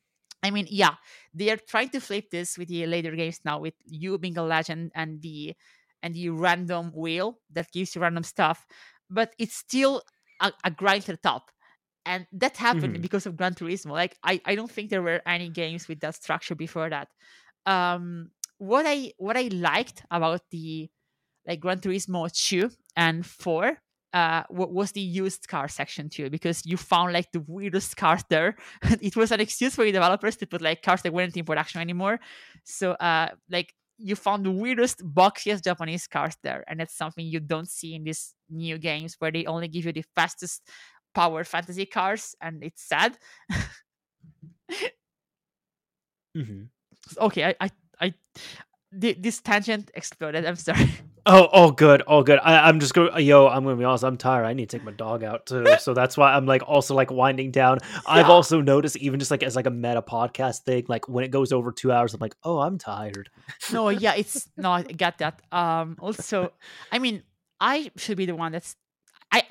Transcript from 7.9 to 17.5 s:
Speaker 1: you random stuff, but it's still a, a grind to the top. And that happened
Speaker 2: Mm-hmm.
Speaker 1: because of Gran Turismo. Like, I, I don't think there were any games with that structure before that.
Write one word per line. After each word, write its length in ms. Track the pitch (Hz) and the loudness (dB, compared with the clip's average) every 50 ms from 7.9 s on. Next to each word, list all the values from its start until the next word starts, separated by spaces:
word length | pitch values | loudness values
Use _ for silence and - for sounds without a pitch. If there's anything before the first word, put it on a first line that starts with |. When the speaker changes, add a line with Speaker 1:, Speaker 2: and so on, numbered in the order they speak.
| - | -6
Speaker 1:
you 60 | 165 | -4
random 220 | 175 170 170 170 165 | -4 -4 -4 -4 -8
stuff, 420 | - - - 175 156 165 - _ _ _ - - - _ _ _ _ | -8 -2 -2 0 0 0 -4 _ _ _ -20 -20 -20 _ _ _ _
but 240 | 185 220 226 226 - - | -4 -2 -2 -2 -4 -8
it's 160 | 220 - - | -8 -8 -8
still 460 | - - - 247 262 269 269 277 - - _ _ _ _ _ _ - | -14 -10 -4 0 2 2 2 0 -2 -6 _ _ _ _ _ _ -4
a, 100 | 185 202 - - - | -4 -4 -4 -4 -6
a 80 | 180 | -6
grind 320 | 151 - 190 202 196 202 196 | -6 -2 0 0 0 0 -2
to 80 | - | -8
the 60 | 170 - | -12 -4
top. 340 | - 170 117 120 - _ _ _ _ _ _ _ _ _ _ _ _ | -2 -2 -2 -2 -6 _ _ _ _ _ _ _ _ _ _ _ _
And 200 | 165 180 185 170 - 190 | -8 -8 -8 -8 -12 -6
that 220 | 180 247 262 - - | -4 -4 -4 -2 -2
happened 360 | 247 233 208 160 147 127 - | -2 0 0 0 -2 -4 -4
Speaker 2:
Mm-hmm. 80 | 170 | -6
Speaker 1:
because 240 | 170 185 - 196 - | -6 -6 -6 -6 -6
of 100 | 196 170 | -8 -6
Gran 180 | 156 180 185 180 | -4 -4 -4 -4
Turismo. 380 | - 175 165 185 190 - 151 | -6 -8 -8 -8 -10 -10 -8
Like, 240 | 147 165 180 180 - _ - | -4 -4 -4 -4 -6 _ -2
I, 160 | 175 190 175 - | -2 -2 -2 -2
I 100 | - 202 | -4 -4
don't 160 | 208 226 226 | -4 -6 -10
think 180 | - 220 208 208 | -12 -14 -8 -6
there 120 | 208 190 | -4 -4
were 200 | 175 170 170 170 - | -2 -2 -4 -4 -4
any 240 | 175 175 175 175 170 | -4 -4 -4 -6 -8
games 380 | 160 170 165 160 165 165 - - | -8 -8 -8 -8 -8 -10 -12 -14
with 100 | 160 151 | -12 -12
that 160 | - 151 156 | -10 -12 -12
structure 400 | - - - 180 175 - - 175 | -12 -8 -8 -8 -8 -6 -10 -10
before 340 | 147 160 160 - 170 156 160 | -10 -10 -10 -8 -8 -8 -6
that. 200 | 156 143 143 - _ _ _ _ - _ _ _ | -8 -10 -12 -14 _ _ _ _ -20 _ _ _